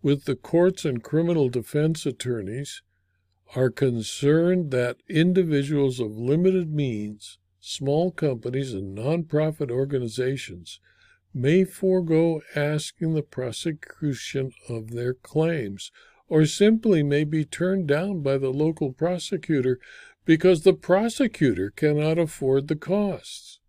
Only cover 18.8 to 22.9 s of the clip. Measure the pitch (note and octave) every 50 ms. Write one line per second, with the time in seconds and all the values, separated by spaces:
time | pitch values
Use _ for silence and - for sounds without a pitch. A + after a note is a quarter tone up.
18.8 | D#3 C3+ B2+ _ D#3 E3+ F3+ F3 - - G3+ E3+ - - D#3+ C#3 B2+ B2+ B2+ -
19.8 | - - - - - - - _ _ - D#3+ D#3+ - F#3 F#3 D#3 - G3 F3 -
20.8 | - - F3 G3 A3 A#3 - - C#4 A3+ - - D#3+ C3 G2+ F2 F#2 G2+ _ -
21.8 | D3+ D3+ D3+ D3 D3+ D#3 D#3+ E3 E3+ D#3+ - - C#3 C3 C3+ C#3 C#3 D3 D#3 D3+
22.8 | - -